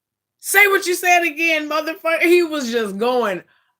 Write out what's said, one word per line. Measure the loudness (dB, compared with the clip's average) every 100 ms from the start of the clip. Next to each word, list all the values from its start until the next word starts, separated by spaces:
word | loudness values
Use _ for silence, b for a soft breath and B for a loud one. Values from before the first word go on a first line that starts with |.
| _ _ _ _
Say | -2 2 4
what | 2 0
you |
said | -2 2 2
again, | 2 -2 -2 -2 -2
motherfucker. | -4 -4 -6 -4 0
He | 4 4
was | 2 -2 -4
just | -4 -4 -2
going | -2 0 -2 -4 -8 _ _ _